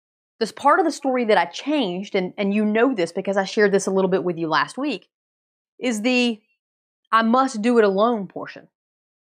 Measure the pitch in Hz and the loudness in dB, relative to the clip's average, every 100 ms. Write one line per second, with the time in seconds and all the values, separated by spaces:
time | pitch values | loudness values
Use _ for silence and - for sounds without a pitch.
0 | _ _ _ _ 214 - 277 330 330 - | _ _ _ _ -8 0 2 4 2 -2
1 | 269 254 226 202 175 - - 302 208 175 | -2 0 2 2 2 -4 -4 -2 -2 -4
2 | 202 196 185 - 196 208 214 214 262 233 | -4 -4 -4 -4 -2 0 0 2 2 0
3 | 165 - 190 196 190 - 208 190 196 190 | -2 -4 -4 -2 -2 2 2 2 0 0
4 | 190 185 180 165 165 156 143 - 294 220 | 2 0 -2 -4 -2 -2 -2 -4 -6 -8
5 | - _ _ _ _ _ _ _ 247 220 | -12 _ _ _ _ _ _ _ -4 -2
6 | 226 247 240 214 _ _ _ _ _ _ | 0 2 0 -2 _ _ _ _ _ _
7 | _ 220 226 247 269 233 220 240 208 190 | _ 0 2 2 2 0 2 4 4 2
8 | 226 233 180 - 143 - - _ _ _ | 0 0 -6 -12 -14 -16 -20 _ _ _
9 | _ _ _ | _ _ _